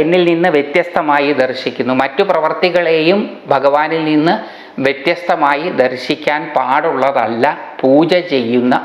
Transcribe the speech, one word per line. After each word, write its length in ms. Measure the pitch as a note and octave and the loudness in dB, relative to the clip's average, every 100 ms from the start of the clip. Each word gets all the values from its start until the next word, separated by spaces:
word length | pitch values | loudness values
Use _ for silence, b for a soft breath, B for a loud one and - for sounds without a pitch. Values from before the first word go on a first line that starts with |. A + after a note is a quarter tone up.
എന്നിൽ 220 | D#3 F3+ F3 | 2 2 2
നിന്ന് 240 | E3 F3+ | 2 2
വ്യത്യസ്തമായി 800 | D3+ C#3+ F3+ E3+ F#3+ D3+ C#3+ C#3+ | 2 0 -2 -2 -2 0 2 2
ദർശിക്കുന്നു. 600 | C#3 C3 B2+ C3+ B2 B2 | 0 -2 -2 -6 -4 -2
മറ്റു 300 | C3 C#3 - | 0 0 0
പ്രവർത്തികളെയും 960 | F#3+ E3+ D#3 D#3+ F3+ F3 E3+ D#3+ D#3+ G3+ - - - | 0 0 0 0 0 2 2 2 2 2 -2 -10 -2
ഭഗവാനിൽ 540 | C#3 C#3 C#3+ D#3 E3 D#3 | 0 2 2 0 -2 0
നിന്ന് 280 | D3+ D#3+ A3 B B B - | 2 2 0 B B B -4
വ്യത്യസ്തമായി 880 | C3+ C#3 D#3+ E3+ - E3 C#3+ C#3+ F3 | -2 -2 -2 -2 -2 0 0 0 -2
ദർശിക്കാൻ 720 | - B2+ B2 - D3 - D3+ D#3+ C#3 | 0 0 -2 -6 -4 -2 -4 -4 -4
പാടുള്ളതല്ല 880 | B2+ C#3 D#3+ C#3 C3+ C3+ A2+ A#2 C3+ E3+ - - | 0 0 0 0 0 0 -2 0 -2 -2 -10 -2
പൂജ 340 | C3 C#3+ E3 F3+ E3+ | 2 4 4 0 0
ചെയ്യുന്ന 440 | C3+ A#2 B2 B2 C3+ | -2 0 0 2 0